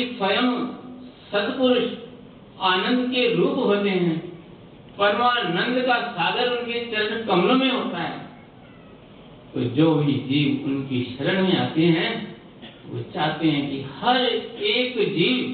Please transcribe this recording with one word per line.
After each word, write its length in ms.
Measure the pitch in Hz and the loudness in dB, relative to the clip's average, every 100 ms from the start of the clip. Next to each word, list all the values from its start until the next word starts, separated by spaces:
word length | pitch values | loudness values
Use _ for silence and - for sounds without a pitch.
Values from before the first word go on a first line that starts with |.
| 247 202 | -2 -2
स्वयं 320 | 196 220 254 247 - - - - - - - | -2 0 0 0 -4 -8 -14 -16 -18 -20 -6
सत्पुरुष 540 | 202 208 262 254 247 - - - - - - - - | -2 -2 2 2 4 0 -4 -12 -18 -20 -20 -20 -2
आनंद 360 | 185 185 220 254 254 | 0 2 2 2 2
के 120 | 254 247 | 2 2
रूप 220 | 170 185 269 | 2 2 2
होते 300 | 208 202 202 | 2 2 2
हैं, 260 | 185 170 156 - - - - - - - - | 2 0 0 -4 -12 -18 -20 -20 -20 -14 0
परमानंद 800 | 202 208 247 240 185 170 240 254 247 | 2 2 2 2 0 0 0 0 2
का 100 | 233 - | 0 0
सागर 340 | - - 233 247 | -2 -2 0 0
उनके 300 | 240 240 233 233 | -2 -4 -6 -4
चरण 380 | 214 214 240 208 | -2 -2 -2 0
कमलों 300 | 180 202 262 | 2 4 4
में 140 | 262 | 2
होता 280 | - - 170 | 0 -4 -4
है। 180 | 160 - - - - - - - - - - - - - - | -6 -8 -14 -18 -20 -20 -20 -20 -20 -20 -20 -20 -20 -20 -10
तो 40 | 135 120 123 | -4 -2 4
जो 180 | 160 | 4
भी 180 | 151 143 127 120 | 4 2 0 0
जीव 200 | 143 143 - 139 | 0 2 0 -2
उनकी 360 | 139 127 123 117 | -4 -2 -4 -4
शरण 320 | - 151 190 | -4 -2 2
में 140 | 190 156 | 2 2
आते 280 | 123 160 170 320 | 0 2 4 4
हैं, 140 | - - - - - - - - - | 0 -4 -8 -14 -20 -20 -20 -20 -12
वो 120 | 120 120 | -10 -8
चाहते 320 | - 151 156 160 | -2 -2 2 2
हैं 140 | 143 123 | 2 -2
कि 60 | 135 - - | -4 -8 -4
हर 160 | 208 254 | 2 2
एक 760 | 247 220 - - 208 240 247 - - 147 | 2 0 -4 -4 0 0 0 0 0 2
जीव 220 | 208 254 254 | 2 0 -2